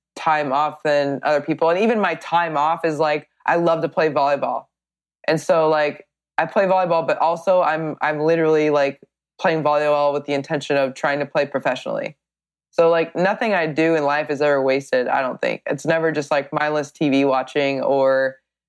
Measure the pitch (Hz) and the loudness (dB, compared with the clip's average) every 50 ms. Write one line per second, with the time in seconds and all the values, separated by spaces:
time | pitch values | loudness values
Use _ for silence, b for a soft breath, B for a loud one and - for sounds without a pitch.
0 | _ _ _ - - 165 156 151 147 139 127 143 151 151 147 - - 156 147 143 | _ _ _ -6 -2 0 0 0 0 0 0 0 0 -2 -4 -4 -2 0 0 2
1 | 143 139 139 131 - 139 151 147 - - 156 139 170 160 170 185 214 226 240 220 | 0 0 -2 -2 -2 0 0 0 0 -2 -2 0 2 2 2 2 2 2 2 0
2 | 202 180 165 160 - - 165 170 175 165 156 143 143 156 165 170 - 165 156 143 | 0 -2 -2 -4 -6 -2 0 0 0 0 0 0 0 0 0 0 -2 -2 0 0
3 | 160 151 151 151 - _ _ _ _ - 160 175 170 165 165 160 151 156 - 185 | 0 0 0 -2 -4 _ _ _ _ 0 0 2 2 2 2 0 0 -2 -2 0
4 | 165 160 139 147 139 139 143 139 131 127 123 117 - _ _ _ _ _ _ _ | 0 0 0 0 0 0 0 -2 -2 -4 -6 -6 -8 _ _ _ _ _ _ _
5 | _ _ _ _ - - 156 160 - - 185 165 160 156 156 156 151 147 - - | _ _ _ _ -2 -2 -2 0 0 2 2 2 4 2 2 2 0 0 -2 -6
6 | - _ _ _ _ _ _ - 160 165 - 220 196 185 185 185 185 175 170 165 | -14 _ _ _ _ _ _ -4 -4 0 0 0 2 2 2 2 2 2 0 0
7 | 160 147 147 - 147 160 170 170 170 190 185 180 170 156 156 156 160 156 143 - | 0 0 0 0 0 0 -2 -2 0 2 2 2 2 2 0 -2 -4 -6 -6 -4
8 | - 151 156 151 151 160 165 165 160 156 156 156 151 151 147 147 139 139 135 - | -4 -2 -2 0 0 0 2 2 2 2 2 2 2 2 2 2 2 0 -2 -6
9 | - _ _ _ _ _ _ - - 185 165 160 147 147 147 147 151 147 147 147 | -14 _ _ _ _ _ _ -4 -2 0 0 0 0 0 0 2 2 2 2 2
10 | 147 143 143 147 143 - 147 139 135 - 160 147 139 - 147 139 135 131 127 - | 2 0 0 -2 -2 -2 -4 -4 -2 -4 -4 -6 -2 -2 0 0 0 0 -2 -4
11 | - 151 139 143 143 135 - 156 143 139 - 135 - 143 127 127 - - - - | -4 -2 -2 -2 -4 -4 -2 -2 -2 -2 -4 -4 -2 -2 -2 -2 -4 -6 -6 -6
12 | - - - _ _ _ _ _ _ _ _ _ _ _ _ - 165 165 170 170 | -6 -8 -10 _ _ _ _ _ _ _ _ _ _ _ _ 2 4 4 4 2
13 | 165 160 - - 175 190 208 208 247 226 202 180 165 156 147 143 160 165 165 160 | 0 -2 -2 -2 0 0 0 0 -2 0 0 0 0 -2 0 0 2 2 2 2
14 | 147 143 143 147 151 143 151 131 151 147 143 139 131 135 135 139 135 - - 127 | 2 0 0 -2 -2 -4 -2 0 2 2 2 2 2 2 0 0 0 0 -2 0
15 | 123 127 135 135 135 127 123 - - - - - - - 156 143 - 156 165 165 | 0 0 0 -2 -2 -2 -4 -4 -4 -4 -4 -4 -4 -6 -6 -4 -2 0 0 0
16 | 160 160 151 147 139 139 156 143 139 - - 147 151 151 151 151 143 139 - - | 0 0 -2 -2 -2 -2 -2 -2 -2 -4 -4 -4 -2 -2 -2 -2 -4 -6 -6 -2
17 | 160 147 135 139 139 139 131 131 131 - - 151 143 139 139 131 127 - 139 139 | 0 2 2 2 2 2 2 0 -2 -2 -2 -2 -2 0 -2 -2 0 0 0 2
18 | 135 135 135 131 131 131 131 - _ _ _ _ _ | 2 2 2 2 0 -2 -4 -8 _ _ _ _ _